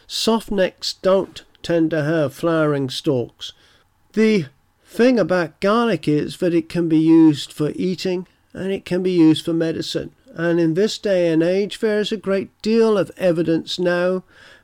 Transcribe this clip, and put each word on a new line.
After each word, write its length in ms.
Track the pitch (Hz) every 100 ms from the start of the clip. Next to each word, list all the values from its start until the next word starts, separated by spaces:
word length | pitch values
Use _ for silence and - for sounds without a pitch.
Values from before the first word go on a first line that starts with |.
| -
Softnecks 920 | - - 226 - 196 185 - - -
don't 440 | 185 190 170 - - _
tend 300 | - 170 160
to 100 | 160
have 320 | 143 165 139
flowering 560 | - 170 160 151 143 131
stalks. 600 | - 165 127 113 - - - _ _ _ _ _
The 320 | 208 220 208 131 _ _ _
thing 360 | _ - 247 233
about 400 | 165 180 156 -
garlic 480 | 196 226 233 170 -
is 300 | 147 147 -
that 160 | 180
it 140 | 170 160
can 200 | 180 165
be 100 | 160
used 540 | 160 165 160 143 -
for 180 | - 151 -
eating 500 | 185 180 190 180 180 _ _
and 200 | - 190
it 120 | 196
can 160 | - 185
be 100 | 185
used 320 | 180 156 156
for 80 | -
medicine. 600 | 165 165 160 - 160 - - -
And 240 | 214 170 170
in 160 | 165
this 240 | 160 214 -
day 340 | 208 185 170
and 80 | 160
age, 380 | 165 190 208 -
there 220 | 220 208
is 100 | 202
a 60 | 208
great 340 | 185 196 - _
deal 360 | 208 226 220 202
of 140 | 165 -
evidence 640 | 185 165 165 160 - -
now 460 | 175 175 180 185 - - - -